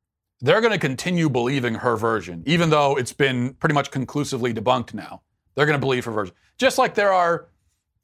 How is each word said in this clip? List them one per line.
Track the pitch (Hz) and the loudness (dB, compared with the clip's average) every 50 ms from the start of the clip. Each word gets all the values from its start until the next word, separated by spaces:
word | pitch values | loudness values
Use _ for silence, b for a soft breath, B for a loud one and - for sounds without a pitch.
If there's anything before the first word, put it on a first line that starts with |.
| _ _ _ _ _ _ _ - | _ _ _ _ _ _ _ -2
they're | 120 131 175 220 | 2 2 4 4
gonna | 226 226 208 170 | 4 2 0 0
continue | - 139 131 113 - 180 180 170 160 151 | -2 -2 -4 -4 -4 -2 0 0 0 0
believing | 120 127 120 123 143 139 120 120 113 | 0 0 0 0 0 -2 -2 -2 -2
her | 107 117 123 117 | -2 0 0 0
version, | 104 110 113 113 107 87 90 85 82 82 | 0 0 0 -2 -2 -4 -8 -12 -8 -2
even | 127 165 170 170 160 | 0 2 2 4 4
though | 151 151 143 139 135 | 4 4 4 2 2
it's | 131 123 - | 0 -4 -4
been | - - 143 135 127 123 120 131 - | -2 0 0 0 2 0 -2 -4 -4
pretty | - - 160 147 | -2 -2 0 2
much | 143 139 - | 0 0 -2
conclusively | - 135 127 - - 147 135 - 139 120 120 123 113 | -4 -6 -6 -4 -4 -4 -4 -4 -4 -4 -2 -2 -2
debunked | 113 104 123 127 127 113 - - | -2 0 0 0 0 -2 -6 -12
now. | 104 90 - 98 - _ _ _ _ _ _ - | -12 -12 -14 -16 -20 _ _ _ _ _ _ -2
They're | 131 147 | 0 2
gonna | 151 151 139 | 2 2 0
believe | 127 135 131 123 120 | 0 0 0 -2 -2
her | 120 | -4
version. | 110 107 101 90 - _ _ _ _ - | -4 -4 -4 -6 -8 _ _ _ _ 0
Just | 247 262 - - | 0 2 2 2
like | 247 208 - | 0 0 2
there | 214 202 196 | 0 2 2
are, | 190 185 175 170 170 160 - - _ _ _ _ _ _ _ _ _ _ | 4 4 2 2 0 -2 -4 -10 _ _ _ _ _ _ _ _ _ _